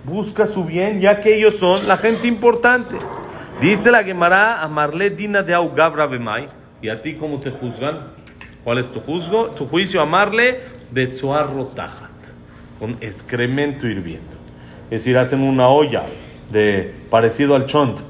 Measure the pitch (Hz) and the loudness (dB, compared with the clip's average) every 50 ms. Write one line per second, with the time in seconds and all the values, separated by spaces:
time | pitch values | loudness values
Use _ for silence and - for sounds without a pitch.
0 | 127 127 165 208 208 214 - - 214 208 208 202 180 156 151 180 185 208 220 196 | -10 -8 -6 -6 -6 -6 0 0 0 0 0 -4 -4 -2 -2 -2 -2 0 0 2
1 | 175 202 208 202 208 220 214 214 214 214 208 208 185 180 185 190 - 202 190 - | 4 4 4 4 4 4 4 6 6 4 4 4 2 2 2 2 4 2 2 2
2 | - 220 226 214 - 240 240 202 220 240 240 233 - 240 247 247 233 - - - | 4 0 0 2 0 -2 -2 4 4 4 4 4 4 2 2 2 0 -4 -10 -10
3 | - - - - - - - - - - - - 117 170 214 196 208 233 240 233 | -10 -10 -12 -14 -14 -14 -16 -16 -16 -16 -6 0 2 2 2 4 4 6 6 6
4 | 208 185 190 180 170 175 180 190 208 220 233 190 156 156 151 151 151 147 147 165 | 4 2 -2 0 2 4 4 4 4 2 2 -2 -4 -4 -2 -2 -2 -2 -2 -2
5 | 196 202 196 156 202 208 202 202 190 - 175 175 175 151 135 139 156 165 151 147 | -2 -2 -2 -2 -6 -2 0 -2 0 2 0 0 0 0 2 2 2 2 2 0
6 | 151 143 131 123 117 113 107 117 143 139 - - - - - - - 110 110 110 | -2 -2 -2 -6 -6 -6 -6 -6 -8 -10 -16 -20 -20 -20 -20 -12 -8 -8 -8 -6
7 | - 151 156 156 151 156 147 135 - 139 127 - 127 120 117 - 127 147 160 160 | -8 -10 -10 -8 -8 -8 -8 -6 -8 -8 -10 -8 -10 -10 -8 -6 -6 -6 -6 -8
8 | - - - - - - - - - - - - - 117 120 127 123 - - 110 | -12 -16 -20 -20 -20 -20 -20 -20 -20 -20 -20 -12 -4 -4 -2 -2 -2 -4 -8 -12
9 | - - 151 180 165 165 196 220 226 226 - - 147 123 139 170 196 175 180 180 | -8 -6 -6 -6 -4 -2 0 0 0 -2 -4 -8 -8 -4 -2 -2 -2 0 0 0
10 | 151 147 160 185 202 208 202 220 240 247 254 254 - - - - - - 123 127 | 0 2 2 2 2 2 2 2 2 2 0 -2 -10 -16 -18 -20 -18 -8 -4 -2
11 | 131 127 127 - - 135 139 147 151 143 135 135 127 - - - - - - - | -2 -2 -4 -6 -4 -2 0 0 0 -2 -4 -8 -8 -8 -8 -10 -12 -12 -12 -16
12 | - - - - - - - - - - - - - - - - 107 110 120 117 | -20 -20 -20 -20 -20 -20 -20 -20 -20 -20 -20 -20 -20 -20 -16 -12 -10 -10 -8 -8
13 | - 107 95 - - - - 117 120 123 131 139 147 147 139 139 123 117 104 95 | -10 -12 -12 -14 -12 -8 -4 -2 -2 -2 0 -2 -2 -2 -4 -4 -6 -6 -4 -4
14 | 90 82 80 76 - - - - - - - - - - - - - - 113 110 | -8 -10 -12 -14 -16 -18 -20 -20 -20 -20 -20 -20 -20 -20 -20 -20 -12 -8 -8 -6
15 | - 127 127 127 127 127 143 135 135 135 135 131 127 127 135 147 156 143 117 101 | -2 2 2 2 2 2 2 0 2 2 2 4 6 6 6 6 4 4 0 -4
16 | - - - - - - - - - - 107 107 104 104 101 95 90 - - - | -4 -6 -12 -14 -18 -20 -20 -20 -18 -4 0 2 2 4 2 0 -2 -6 -10 -16
17 | - - - 113 113 113 113 - 143 139 143 135 123 123 - 151 143 127 101 - | -6 0 2 4 4 4 2 2 2 4 4 2 2 0 0 0 0 0 -2 -6
18 | - - | -12 -16